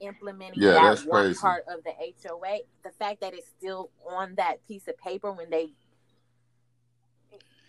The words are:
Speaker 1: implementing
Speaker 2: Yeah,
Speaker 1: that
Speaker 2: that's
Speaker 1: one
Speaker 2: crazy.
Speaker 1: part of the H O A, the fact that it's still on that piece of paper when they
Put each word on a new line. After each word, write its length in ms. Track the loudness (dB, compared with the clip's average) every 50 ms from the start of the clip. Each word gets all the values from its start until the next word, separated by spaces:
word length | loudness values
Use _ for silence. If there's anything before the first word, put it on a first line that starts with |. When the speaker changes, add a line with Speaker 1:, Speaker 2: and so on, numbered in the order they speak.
Speaker 1:
implementing 600 | -16 -16 -16 -14 -14 -14 -14 -14 -16 -8 0 4
Speaker 2:
Yeah, 120 | 6 8
Speaker 1:
that 180 | 8 10 8 8
Speaker 2:
that's 160 | 6 4 2
Speaker 1:
one 180 | 2 2 4 4
Speaker 2:
crazy. 160 | 2 2 2
Speaker 1:
part 240 | 2 2 2 0 -4 -10
of 160 | -12 -12 -12
the 80 | -12 -12 -10
H 240 | -12 -14 -14 _ -16 -16
O 120 | -14 -12 -8
A, 160 | -8 -8 -8 -10 _ _ _ -20
the 60 | -18
fact 280 | -12 -10 -8 -8 -8 -10
that 120 | -12 -14 -14
it's 140 | -16 -20 _ _ _
still 320 | -12 -10 -10 -10 -12 -14 _ _ -16 -12
on 260 | -8 -8 -8 -6 -4
that 300 | -4 -4 -4 -4 -8 _ -18
piece 200 | -18 -16 -14 -14
of 100 | -14 -12
paper 340 | -10 -12 -10 -10 -10 -10
when 180 | -10 -12 -8 -4
they 200 | -2 -2 -2 -4 -10 _ _ _ _ _ _ _ _ _ _ _ _ _ _ _ _ _ _ _ _ _ _ _ _ _ _ _ _ _ _ _ _ -20 _ _ _ _ _